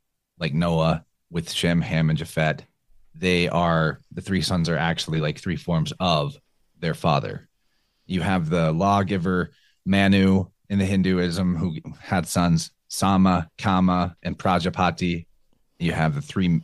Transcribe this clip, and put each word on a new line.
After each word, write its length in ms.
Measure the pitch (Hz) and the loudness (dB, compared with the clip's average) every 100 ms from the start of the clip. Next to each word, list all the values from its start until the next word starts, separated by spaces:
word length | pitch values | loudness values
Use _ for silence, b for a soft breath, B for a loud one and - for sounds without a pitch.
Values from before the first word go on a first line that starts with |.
| _ _ _ - | _ _ _ -8
like 160 | 82 | -4
Noah 500 | 76 85 82 80 80 - _ _ | -2 0 2 2 0 -4 _ _
with 220 | 82 80 | -10 -8
Shem, 300 | - 87 85 | -2 0 0
Ham, 260 | 73 80 80 | 0 0 0
and 100 | 78 | 0
Japheth, 460 | 78 - 78 71 - _ _ - - | -4 -2 -2 -2 -8 _ _ -20 -20
they 320 | 80 92 90 87 | -6 0 2 2
are, 520 | 85 85 82 78 69 _ | 0 2 2 0 -2 _
the 100 | - | -12
three 180 | - 95 | -4 -2
sons 260 | 78 92 80 | 0 0 0
are 60 | 78 | 0
actually, 420 | 85 80 - 80 | -2 -2 -4 -4
like, 180 | 76 76 | -4 -4
three 180 | 95 76 | -6 -6
forms 360 | - 82 73 - | -2 -2 -2 -4
of 340 | 92 78 71 - _ _ _ _ | 0 0 -2 -8 _ _ _ _
their 140 | 85 | -8
father. 540 | - 87 69 50 50 - _ _ _ _ _ - | -4 0 0 -2 -10 -16 _ _ _ _ _ -8
You 120 | 90 | -4
have 280 | 95 92 80 | -2 -2 0
the 200 | 87 80 | 0 0
lawgiver, 800 | 80 98 101 98 98 90 90 87 b b b | 0 2 2 0 -2 -2 -2 -4 b b b
Manu, 600 | 95 98 98 98 95 95 95 _ - | -2 2 4 6 6 4 0 _ -6
in 100 | 101 | -2
the 60 | |
Hinduism, 720 | 95 98 95 92 90 85 90 82 | 0 2 2 2 0 0 0 0
who 200 | 87 78 - - | -2 -6 -10 -14
had 260 | - 92 82 | -4 -4 -2
sons, 440 | 92 87 82 - - _ | 0 4 2 0 -10 _
Sama, 640 | - 98 95 95 87 85 - | -2 2 4 4 2 -2 -6
Kama, 580 | - 92 92 90 87 - | 0 2 2 2 -2 -4
and 160 | 87 80 | -8 -4
Prajapati. 880 | 101 87 87 90 90 82 90 85 82 _ _ _ _ - | 0 0 0 0 0 0 -2 -4 -8 _ _ _ _ -6
You 120 | 85 | -4
have 220 | 80 80 | 0 0
the 60 | 71 | -2
three, 380 | - 98 90 80 | -6 -2 2 2